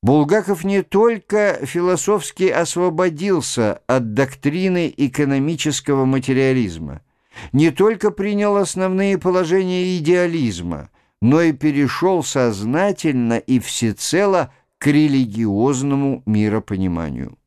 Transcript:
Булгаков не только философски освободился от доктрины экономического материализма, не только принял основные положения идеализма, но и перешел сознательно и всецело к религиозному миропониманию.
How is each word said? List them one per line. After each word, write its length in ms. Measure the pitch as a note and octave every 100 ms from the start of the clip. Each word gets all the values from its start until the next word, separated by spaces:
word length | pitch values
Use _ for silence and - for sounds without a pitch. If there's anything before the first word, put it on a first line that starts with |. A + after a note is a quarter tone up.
Булгаков 600 | G2+ D3 D3 G#3 F#3+ F#3 F#3
не 180 | G3
только 760 | - G3 A3+ A3+ _ G#3 G#3 D3+
философски 800 | C3+ E3+ F3+ F3+ - G#3 - -
освободился 1400 | F#3 C3 E3 F3 F3+ D#3+ F#3 D3+ G3 F3+ - - G#2+ - -
от 260 | B2+ A#2
доктрины 800 | G#2+ C3+ - - E3 F#3+ F3+ E3+ -
экономического 1080 | C#3 C#3+ C#3+ C3+ C#3 E3 D3+ C3+ - C3
материализма, 1000 | C3 C3+ C3 C3 C3+ C3 G#2 E2 D2+ D2 _ _ _ - -
не 180 | C3 D#3+
только 400 | C#3+ G3+ A3 G#3+
принял 460 | G#3 G3 G3+ G#3 G3+
основные 600 | F#3+ F#3 F#3 F#3 G3 F#3+
положения 800 | F3+ F#3 E3+ F#3 F#3 F3+ F#3 F#3
идеализма, 920 | D3+ F3+ F3 E3 B2 F2 F2 D#2 - _ _ _
но 200 | A2+ D3+
и 120 | E3+
перешел 680 | C3 D3+ C#3+ C3+ - F3+ F#3
сознательно 1160 | C3 C#3 B2 G2 G#2+ D3 G3+ F#3+ D#3+ C3 A#2 A#2
и 220 | - B2+
всецело 920 | - - A2+ G2+ - E3 G3+ F#3+ C#3 _ _ _
к 100 | D3
религиозному 1300 | D3 D3+ C3+ B2 G#2 A2 G2 B2+ C3 C#3 C#3 C#3 C3 -
миропониманию. 1120 | G#2+ G#2+ A2 - G2 F#2+ E2+ D#2+ B1 C2 -